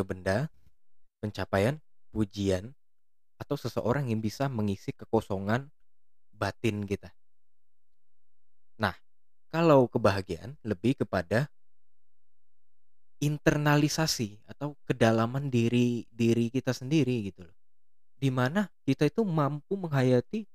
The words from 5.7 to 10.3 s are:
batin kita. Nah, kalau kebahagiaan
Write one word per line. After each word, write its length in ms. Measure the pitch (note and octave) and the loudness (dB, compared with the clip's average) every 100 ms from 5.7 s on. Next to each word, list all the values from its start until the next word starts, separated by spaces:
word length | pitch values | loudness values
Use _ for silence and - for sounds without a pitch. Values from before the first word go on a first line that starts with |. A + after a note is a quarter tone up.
| - - - - - - | -18 -20 -20 -20 -20 -16
batin 560 | A2 G#2 - A2+ G#2 G2+ | -6 -4 -2 -2 -2 -4
kita. 240 | G2 - - - - - - - - - - - - - - - - - - | -6 -8 -20 -20 -20 -20 -20 -20 -20 -20 -20 -20 -20 -18 -18 -18 -16 -14 -2
Nah, 160 | G#2 - - - - - - | -2 -2 -16 -20 -20 -20 -8
kalau 400 | D#3+ E3 C#3 B2 | 2 6 8 6
kebahagiaan 640 | B2 A2 G2 F#2 | 4 2 2 -2